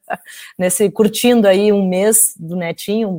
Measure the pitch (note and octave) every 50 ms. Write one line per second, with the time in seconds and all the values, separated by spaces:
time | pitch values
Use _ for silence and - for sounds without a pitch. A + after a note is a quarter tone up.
0 | _ - - - _ - - - - - - - F3+ F#3 F#3 - G#3+ G3 G3+ -
1 | A3 G#3 G#3+ - - B3 A#3+ A#3 G#3 G3+ F#3+ G3 G#3 G#3 G#3 G3+ G3 F#3 F3+ F#3
2 | G3 G#3+ A3+ A3 - - - - E3 D#3+ F3 F3+ E3+ E3 E3 - - - G3+ A3
3 | A3+ G3+ F#3